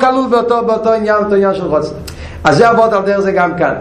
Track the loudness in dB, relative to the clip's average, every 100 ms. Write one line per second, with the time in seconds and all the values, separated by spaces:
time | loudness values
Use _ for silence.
0 | 2 0 0 0 2 0 0 0 0 0
1 | 0 0 2 2 2 0 -2 -2 -2 -8
2 | -14 -14 -16 -2 0 4 4 4 2 0
3 | 0 0 0 0 0 0 -2 -2